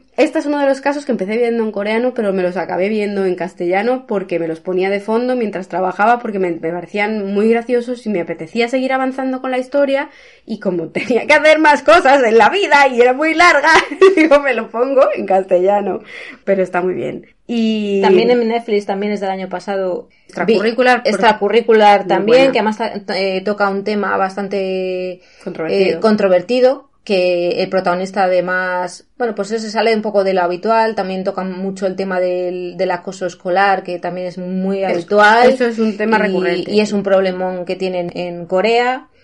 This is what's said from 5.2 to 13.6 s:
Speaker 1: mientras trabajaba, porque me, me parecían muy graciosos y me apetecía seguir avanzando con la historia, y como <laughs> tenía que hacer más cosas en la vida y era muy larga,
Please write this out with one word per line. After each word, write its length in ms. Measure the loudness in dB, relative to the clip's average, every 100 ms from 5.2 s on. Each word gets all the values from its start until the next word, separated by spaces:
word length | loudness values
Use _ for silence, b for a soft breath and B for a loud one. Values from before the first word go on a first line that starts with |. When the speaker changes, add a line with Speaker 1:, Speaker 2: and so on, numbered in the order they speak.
| -2 -2
Speaker 1:
mientras 320 | -4 -6 -6
trabajaba, 500 | -4 -4 0 2 0
porque 200 | -2 -4
me, 140 | -4
me 200 | -4 -6
parecían 540 | -8 -8 -4 -4 -4 -4
muy 160 | 0 2
graciosos 560 | 0 0 -4 -2 -8 -4
y 20 |
me 140 | -4
apetecía 460 | -4 -8 -6 -4 -2
seguir 260 | -2 -2
avanzando 480 | -2 -2 -4 -6 -4
con 80 | -4
la 80 | -6
historia, 500 | -2 0 0 0 -4 B B B -12
y 140 | -6
como 280 | -4 -4 -4
<laughs> 40 |
tenía 340 | -6 -2 0 2
que 80 |
hacer 240 | 4 4 4
más 240 | 4 4
cosas 400 | 6 4 6 4
en 140 | 4 4
la 100 | 4
vida 400 | 2 2 4 4
y 80 | 4
era 140 | 2
muy 220 | 4 0
larga, 340 | 4 4 4